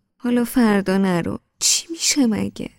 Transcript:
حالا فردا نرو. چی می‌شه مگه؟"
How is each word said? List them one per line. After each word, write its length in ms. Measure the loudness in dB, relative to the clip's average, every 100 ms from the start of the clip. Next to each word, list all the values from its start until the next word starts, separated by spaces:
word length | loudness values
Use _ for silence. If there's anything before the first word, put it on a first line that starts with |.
| _ _
حالا 280 | -2 0
فردا 540 | 0 2 4 2 2 0
نرو. 420 | 2 0 -2 -8 -12 _
چی 260 | -2 -2 -4
می‌شه 360 | -6 -2 2 2
مگه؟" 440 | 0 -4 -8 -12